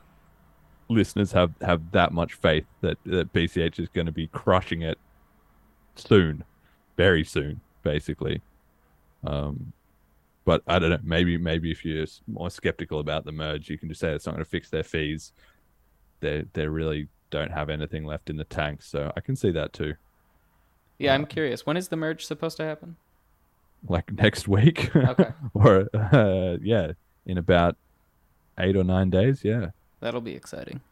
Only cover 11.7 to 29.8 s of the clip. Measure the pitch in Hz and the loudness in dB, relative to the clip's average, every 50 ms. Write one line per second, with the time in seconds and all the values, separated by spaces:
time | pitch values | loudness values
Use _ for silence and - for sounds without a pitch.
11.7 | 78 - - 80 78 78 78 - - - _ - 107 87 87 90 - - - 90 | -6 -6 -6 -6 -4 -4 -6 -6 -10 -14 _ -12 -10 -8 -8 -10 -8 -6 -4 -4
12.7 | 82 - 82 - 78 76 73 73 76 78 - - 78 76 78 78 76 76 76 - | -4 -4 -6 -8 -6 -6 -4 -4 -6 -6 -6 -8 -10 -8 -6 -6 -6 -8 -8 -10
13.7 | 80 78 - 80 78 - - 82 76 76 - 82 80 80 80 - - 85 - - | -10 -10 -10 -10 -8 -6 -4 -4 -4 -4 -6 -8 -8 -8 -8 -6 -8 -8 -6 -6
14.7 | - 80 - - - 82 76 76 78 78 - - _ _ _ _ _ _ _ _ | -6 -6 -6 -4 -4 -4 -4 -4 -6 -8 -10 -16 _ _ _ _ _ _ _ _
15.7 | _ _ _ _ _ _ _ _ _ _ - 76 73 76 - - - 82 78 78 | _ _ _ _ _ _ _ _ _ _ -6 -4 -4 -4 -6 -8 -6 -6 -4 -4
16.7 | 78 80 80 78 78 76 76 76 _ _ _ _ - 73 76 78 80 78 76 73 | -4 -4 -4 -4 -4 -4 -6 -10 _ _ _ _ -6 -6 -6 -6 -6 -6 -6 -4
17.7 | 76 76 76 73 - 80 76 76 76 73 - - 78 76 76 - - - 76 73 | -6 -6 -6 -6 -8 -8 -8 -8 -10 -10 -10 -10 -10 -10 -10 -8 -6 -4 -4 -4
18.7 | 73 71 - - - 71 71 76 - - - - 135 135 - 101 85 80 73 76 | -6 -8 -12 -10 -6 -6 -6 -6 -6 -8 -6 -6 -4 -2 0 0 0 0 -2 -6
19.7 | - - 80 73 73 - _ _ _ _ _ _ _ _ _ _ _ _ _ _ | -6 -6 -6 -6 -6 -8 _ _ _ _ _ _ _ _ _ _ _ _ _ _
20.7 | _ _ _ _ _ - 143 143 135 139 147 - - 160 156 135 120 - - - | _ _ _ _ _ -4 0 0 2 0 0 -4 -4 -4 -2 -2 -4 -4 -4 -4
21.7 | 151 180 180 - 175 160 160 156 160 160 - - 170 147 - 165 - - 160 156 | -4 -4 -4 -6 -6 -6 -4 -6 -6 -8 -10 -12 -10 -8 -8 -8 -6 -6 -8 -8
22.7 | 151 - - 170 165 - _ _ _ _ _ _ _ _ _ _ _ _ _ _ | -8 -10 -12 -18 -20 -20 _ _ _ _ _ _ _ _ _ _ _ _ _ _
23.7 | _ _ - - 87 87 - - 104 - - 104 - - - 101 98 98 110 160 | _ _ -6 -2 -2 -2 -2 -4 -2 2 2 2 2 0 0 0 4 6 6 6
24.7 | 160 - - - - 165 127 127 127 - 185 - - - 147 117 - - 104 117 | 4 4 0 0 2 4 4 4 4 4 2 2 0 -6 -10 -4 2 6 6 8
25.7 | 98 95 98 107 - 107 107 95 151 135 110 101 92 95 92 92 87 - 73 101 | 8 6 4 2 0 -2 2 4 6 6 6 6 4 2 2 0 -2 -2 0 0
26.7 | 117 107 87 78 87 - _ _ _ _ _ - 92 90 82 85 92 87 85 85 | 2 2 2 0 -4 -10 _ _ _ _ _ -6 -4 -2 2 4 6 6 6 4
27.7 | - - _ _ _ _ _ _ _ _ _ _ _ _ _ _ _ - 90 95 | 2 -2 _ _ _ _ _ _ _ _ _ _ _ _ _ _ _ -2 0 2
28.7 | 95 98 92 90 92 92 95 92 90 92 101 131 139 131 - 101 110 120 101 87 | 2 2 2 2 2 2 2 4 4 4 4 4 2 0 0 -2 -2 -2 -2 -6
29.7 | - _ | -8 _